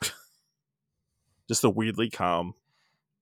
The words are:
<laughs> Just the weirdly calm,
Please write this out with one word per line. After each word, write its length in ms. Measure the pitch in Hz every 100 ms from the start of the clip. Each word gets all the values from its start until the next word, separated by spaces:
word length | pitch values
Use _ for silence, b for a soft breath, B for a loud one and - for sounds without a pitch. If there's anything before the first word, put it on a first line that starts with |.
<laughs> 1500 | - - - _ _ _ _ _ _ _ _ _ _ _ -
Just 140 | 117
the 80 | 127
weirdly 400 | 104 110 101 113
calm, 440 | - 90 85 87 - _ _ _ _ _ _